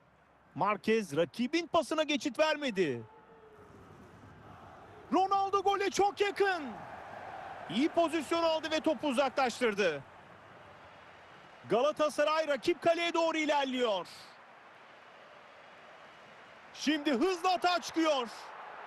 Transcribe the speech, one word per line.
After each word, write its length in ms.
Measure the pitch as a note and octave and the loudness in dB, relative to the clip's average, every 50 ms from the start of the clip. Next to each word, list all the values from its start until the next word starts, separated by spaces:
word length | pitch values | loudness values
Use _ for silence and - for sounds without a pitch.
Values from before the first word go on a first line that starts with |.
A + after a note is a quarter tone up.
| _ _ _ _ _ _ _ _ _ _ - | _ _ _ _ _ _ _ _ _ _ -4
Marquez 600 | C#3 E3 G3+ G#3 G3 - - A3 A3+ G#3+ F3 C#3+ | -2 0 0 0 0 0 2 2 2 2 0 0
rakibin 520 | D3 E3+ - - - A#3+ B3 - E4 F4 D4 | 0 0 0 0 -4 -4 0 0 -2 -2 2
pasına 360 | - E4+ C#4+ - D#4+ D#4 D#4 | 0 0 2 2 0 -2 0
geçit 360 | C#4+ D4+ C4 - D4 A#3 - | 0 0 -2 -2 -4 0 2
vermedi. 640 | D#4 D#4 D#4 D4+ D4 C4+ G#3 F#3 F3+ D3 B2+ A#2+ A2+ - - - - - - - - - - - - - - - - - - - - - - - - - - - - - - - - - - - - - - - - - A3+ | 2 2 2 0 -2 -4 0 0 0 0 0 -4 -6 -12 -18 -20 -20 -20 -20 -20 -20 -20 -20 -20 -20 -20 -20 -20 -20 -20 -20 -20 -20 -20 -20 -20 -20 -20 -20 -20 -20 -20 -20 -20 -20 -20 -20 -20 -20 -20 -20 -20 -8 0 2
Ronaldo 500 | E4+ F#4+ F#4+ G4 G4 G4 G4 F#4+ G4+ F#4+ | 2 4 4 2 2 2 2 0 2 2
gole 260 | G4+ G4 F#4+ G4+ F#4+ | 2 2 2 0 0
çok 320 | - - F#4+ G4+ - - | 2 2 2 2 2 0
yakın. 420 | G4+ G4+ D4 - G4 G4 F#4 E4+ D4 B3 G#3 - - - - - - - - - - - - - - - - - - - | -2 -2 2 2 2 2 2 0 -4 -8 -10 -12 -14 -14 -14 -16 -14 -14 -14 -14 -14 -14 -14 -12 -12 -14 -14 -14 -12 -6
İyi 200 | D3+ G#3+ C#4 E4 | -2 0 0 2
pozisyon 540 | - E4+ E4+ D#4+ C#4+ E4 C4+ - E4+ E4 E4 | 2 2 2 2 0 -2 -2 0 0 2 2
aldı 280 | E4 D#4+ D#4+ D4 D#4 | 2 2 0 -2 -2
ve 80 | D#4 D#4 | -2 0
topu 280 | - D#4 D#4 A3+ - D4+ | 0 0 -2 0 0 -2
uzaklaştırdı. 920 | B3+ A3+ C#4+ C4 - - C4+ B3 - - B3 A#3 G#3 F#3+ G#3 F3 D3+ C#3 C#3 - - - - - - - - - - - - - - - - - - - - - - - - - - - - - - - - A#2+ | 2 2 0 0 2 0 0 0 0 0 0 0 2 2 2 2 0 -2 -8 -12 -20 -20 -20 -20 -20 -20 -20 -20 -20 -20 -20 -20 -20 -20 -20 -20 -20 -20 -20 -20 -20 -20 -20 -20 -20 -20 -20 -20 -20 -20 -4 0
Galatasaray 800 | D#3 A3+ B3+ D4 D4+ - D4+ D4+ - - D4 D4+ D#4 D#4+ D#4+ D4 | 2 4 4 2 2 2 0 0 2 2 2 2 2 2 2 0
rakip 340 | C#4+ B3+ - - F4 E4+ | 0 0 0 0 -2 2
kaleye 320 | - E4+ E4+ E4 E4+ E4+ E4 | 4 2 2 4 2 0 2
doğru 240 | E4 E4 E4 D#4+ D#4+ | 2 2 2 0 0
ilerliyor. 720 | D#4 C#4+ D4 C#4+ C#4 C4+ B3+ B3+ B3 A3+ G3+ F#3 E3 - - - - - - - - - - - - - - - - - - - - - - - - - - - - - - - - - - - - - - - - - - - - - - - - - - - - - - | 0 2 2 2 2 0 0 -2 0 0 0 -2 -4 -8 -12 -18 -20 -20 -20 -20 -20 -20 -20 -20 -20 -20 -20 -20 -20 -20 -20 -20 -20 -20 -20 -20 -20 -20 -20 -20 -20 -20 -20 -20 -20 -20 -20 -20 -20 -20 -20 -20 -20 -20 -20 -20 -20 -20 -20 -20 -20 -20 -20 -20 -20 -20 -14
Şimdi 380 | - - B3+ D4+ D#4 D4 D#4 | -4 -2 0 0 0 0 0
hızla 420 | C#4+ A3 C#4+ F#4+ F#4 E4+ E4+ F#4 F#4 | 0 2 2 0 0 2 2 2 2
atağa 260 | F4 - F4+ F4+ E4+ | 4 2 2 2 2
çıkıyor. 480 | - - - E4 D#4+ D#4 D4+ C4 A#3+ G#3+ - - - - - - - - - - - | -2 -2 -2 0 2 2 2 0 -2 -4 -8 -14 -14 -14 -14 -14 -14 -14 -14 -16 -16